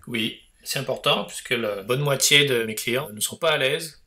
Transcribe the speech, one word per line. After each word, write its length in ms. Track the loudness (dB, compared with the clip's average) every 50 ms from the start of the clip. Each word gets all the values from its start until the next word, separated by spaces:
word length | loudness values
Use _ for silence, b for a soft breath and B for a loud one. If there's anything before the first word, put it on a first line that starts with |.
| -10
Oui, 320 | -6 -4 -2 -2 -4 -4 -8 -16 -20 _ _ -10
c'est 160 | -6 -4 -4
important, 460 | -2 -2 -4 -2 0 0 0 0 -2
puisque 260 | -6 -10 -12 -6 -4
la 320 | -2 -2 0 -2 -4 -4 -2
bonne 180 | -2 -2 0
moitié 440 | 2 0 0 2 4 6 6 6 6
de 180 | 6 4 2 0
mes 100 | -2 -4
clients 320 | -6 -4 -2 -2 -2 -2 -4 -6
ne 80 | -6
sont 160 | -6 -6 -4
pas 140 | -2 0 0 2
à 60 | 2
l'aise. 400 | 2 0 0 -2 -4 -8 -12 -18 -20